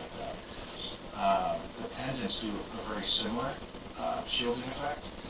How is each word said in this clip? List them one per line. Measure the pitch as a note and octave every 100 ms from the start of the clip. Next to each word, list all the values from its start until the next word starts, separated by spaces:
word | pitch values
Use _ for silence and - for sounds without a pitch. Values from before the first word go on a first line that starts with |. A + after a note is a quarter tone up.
like | E2+ -
that. | E5+ - - - - - - - - -
Um, | - G2 F2+ E2 - -
the | A2+
pendants | A#2+ C3 C3+ G#2 -
do | A2
a | G#2 - A2+ G#2
very | G#2
similar, | G2+ - G#2 A#2+ C3+ - - - - -
uh, | C3+ -
shielding | - - A#2+ B2+
effect. | B2+ C#3 C#3+ D3+ - -